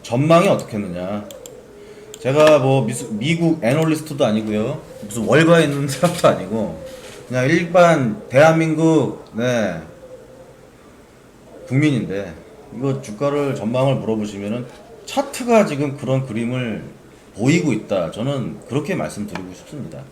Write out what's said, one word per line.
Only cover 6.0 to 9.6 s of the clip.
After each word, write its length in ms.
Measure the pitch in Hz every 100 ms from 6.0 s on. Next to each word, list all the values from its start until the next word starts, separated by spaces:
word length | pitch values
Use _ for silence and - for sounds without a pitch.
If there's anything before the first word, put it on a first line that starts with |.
| 170 165
아니고, 560 | 151 95 95 110 92 80 - - - - -
그냥 220 | 127 131
일반 800 | 180 170 175 170 160 120 104 -
대한민국, 960 | 131 160 160 160 151 160 160 117 - -
네, 480 | 110 123 120